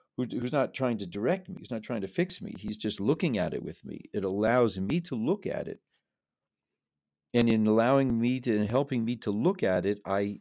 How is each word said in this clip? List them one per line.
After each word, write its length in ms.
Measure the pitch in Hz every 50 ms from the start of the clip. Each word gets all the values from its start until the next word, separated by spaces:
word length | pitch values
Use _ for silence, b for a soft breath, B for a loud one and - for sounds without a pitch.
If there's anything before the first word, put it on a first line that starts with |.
| b b _ -
who, 60 | 127
who's 280 | 110 - - 120 123
not 220 | 156 143 127 - -
trying 240 | - 131 123 117 101
to 80 | 101
direct 420 | 87 92 101 107 139 185 190 - -
me, 80 | 90 -
who's 120 | - -
not 120 | 120 110
trying 200 | 110 - 123 104
to 60 | 95 95
fix 340 | - - 175 185 - -
me. 120 | - - - 87
He's 180 | 101 110 107
just 240 | - - 110 - -
looking 380 | 98 117 156 165 190 156 120 98
at 160 | 87 80 -
it 80 | -
with 200 | - - - - -
me. 260 | - - - - -
It 120 | - 107 95
allows 540 | 95 95 101 104 113 120 127 120 110 90 95
me 220 | 95 98 147 175
to 120 | 170 - -
look 320 | 110 110 139 196 202 -
at 220 | - - 71 - -
it. 120 | - - _ _ _ _ _ _ _ _ _ _ _ _ _ _ _ _ _ _ _ _ _ _ _ _ _ _ _ _ _ _
And 160 | - 120 113 117
in 180 | 113 110 107
allowing 540 | 107 107 110 113 123 139 139 135 131 117 113
me 200 | 117 123 127 127
to, 180 | 123 127 110 104
and 120 | 104 104
helping 360 | 113 135 143 139 135 120 113
me 100 | 113 120
to 140 | 117 - 107
look 320 | 101 104 127 180 196 -
at 240 | 113 98 92 92 90
it, 140 | 98 104 101 -
I, 360 | 95 98 101 101 104 104 -